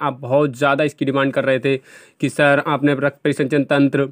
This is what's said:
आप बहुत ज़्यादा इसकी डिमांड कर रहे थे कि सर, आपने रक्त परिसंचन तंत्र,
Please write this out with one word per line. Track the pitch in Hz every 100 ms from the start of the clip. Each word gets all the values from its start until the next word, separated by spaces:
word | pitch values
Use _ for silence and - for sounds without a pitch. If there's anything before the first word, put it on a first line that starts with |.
आप | 147 131
बहुत | 127 139 147 120
ज़्यादा | 143 139
इसकी | 151 -
डिमांड | 139 135 135
कर | 139
रहे | 131 131
थे | 135 131
कि | - - - - 139
सर, | - 147 143 160
आपने | 143 147 135
रक्त | 139 -
परिसंचन | 147 135 135 147
तंत्र, | 135 143 139 139 135